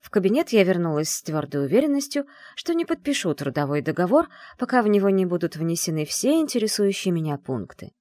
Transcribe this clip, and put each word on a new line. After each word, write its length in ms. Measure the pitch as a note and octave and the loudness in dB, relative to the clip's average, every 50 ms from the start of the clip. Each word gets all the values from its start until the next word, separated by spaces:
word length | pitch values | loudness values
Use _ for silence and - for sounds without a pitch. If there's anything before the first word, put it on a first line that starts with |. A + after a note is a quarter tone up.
В 80 | - - | -18 0
кабинет 400 | - G#3 F3+ G3 A3 D4 E4 - | -2 0 2 2 2 2 0 2
я 140 | A#3 G#3+ F#3 | 4 4 4
вернулась 460 | F3+ F#3 F3 F3 E3 D#3 D3 D#3+ - | 4 4 2 0 0 0 0 -2 -2
с 120 | - - | -4 -6
твёрдой 420 | _ - D3+ D#3 C#3+ C#3+ D3 C#3+ C#3 | _ -4 -4 -4 -4 -2 -4 -4 -2
уверенностью, 640 | C3 D#3+ A#3+ D4 D4+ C#4 C#4 C4+ - - C#4+ C#4+ - - - - - - | 2 2 2 4 4 0 -2 -2 -4 -4 -6 -6 -6 -14 -20 -20 -20 -20
что 180 | - - - E4+ | -10 -6 -4 -2
не 100 | E4 E4+ | -2 -2
подпишу 500 | - A3+ - _ G3 F3+ - - D#3 D3 | -4 -6 -6 _ -4 -4 -2 -2 -4 -4
трудовой 480 | - D3 C#3 B2+ D3+ D3 C#3 C#3+ D3 | -4 -6 -4 -2 -2 -2 0 -2 -2
договор, 460 | D3 D#3+ D#3 - F3+ F3 A#3 D#4 E4+ - - - - - - _ | -2 -2 -2 0 0 4 4 4 2 2 -8 -20 -20 -20 -8 _
пока 240 | B3+ - B3+ B3 | -6 0 0 2
в 60 | A3 G#3 | 4 4
него 200 | G#3 G3+ G3 G3+ | 4 4 4 4
не 140 | G3 F#3+ F#3+ | 4 2 2
будут 320 | F3+ F3 F3 F3 E3 - | 0 0 -2 -2 -4 -4
внесены 480 | D3+ D#3+ E3 E3+ E3 - - D#3+ D#3 D3+ | -2 -2 -2 -2 -2 -2 -2 -2 -2 -2
все 360 | D3+ - - - B3+ D4+ E4 | -4 -4 0 2 2 2 2
интересующие 720 | D#4 D4 - A#3+ G#3+ G#3+ - - G#3 G3 G3 - - F#3+ | 2 0 0 -2 -2 0 0 2 0 0 0 0 -2 0
меня 260 | F3 E3 D#3+ D#3 C#3+ C#3 | 0 0 0 -2 -4 -6
пункты. 540 | _ - C3 A#2 F#2 - - - - - _ _ | _ -6 -6 -6 -6 -8 -14 -18 -18 -18 _ _